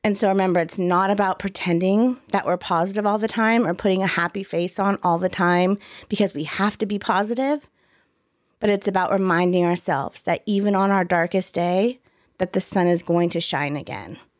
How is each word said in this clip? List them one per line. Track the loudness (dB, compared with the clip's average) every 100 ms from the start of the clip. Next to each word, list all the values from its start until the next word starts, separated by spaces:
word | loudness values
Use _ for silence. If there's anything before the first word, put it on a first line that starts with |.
And | 0 0
so | 2
remember, | 2 2 2
it's | 0 -2
not | 0 2 2
about | 0 0 -2
pretending | -8 -6 -2 0 2 2 2 -2 -4
that | -2 0
we're | -4
positive | 0 0 0 0 0
all | 0
the | -2
time | 0 2 2 2
or |
putting | 0 0 0
a | 0
happy | -2 -2 -4
face | -6 -4 -4 -2
on | 0 0
all | 0 0
the | -2
time, | 0 2 4 2 0 -6 -20 -8
because | -2 -2
we | -2
have | -8 -2 -2 -2
to | -4
be | -4
positive, | 0 0 0 -2 -2 -2 _ _ _ _ _ _ _ _ _ _
but | 0
it's | 0 0
about | 0 0
reminding | 0 2 2 4 2
ourselves | 2 0 -2 -2 -4 -8
that | -4 -4 0
even | 0 2
on | 2 2
our | 2
darkest | 2 0 0 -2 -2
day, | -4 0 2 0 -4 _ _ _ -6
that | -4
the | -2
sun | -2 0 2
is | 2
going | 0 0 0
to | -2
shine | -4 -4 -4 -6
again. | -8 -12 -14 -20 _